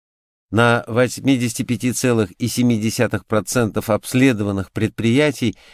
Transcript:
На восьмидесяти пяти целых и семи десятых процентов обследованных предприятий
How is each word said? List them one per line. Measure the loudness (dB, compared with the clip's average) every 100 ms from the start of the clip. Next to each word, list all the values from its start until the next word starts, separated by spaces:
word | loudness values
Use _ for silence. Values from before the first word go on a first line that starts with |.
| _ _ _ _ _
На | 2 2 2 0
восьмидесяти | 0 0 0 0 0 0 -4
пяти | -4 -2 -2
целых | 0 2 2 0
и | -2 -4
семи | 0 2 2
десятых | 0 0 0 -2 -2
процентов | -4 -2 -2 -2 -2 -2
обследованных | -2 0 2 4 2 -2 -4 -6
предприятий | -4 -4 -2 0 2 2 0 -4 -4 -12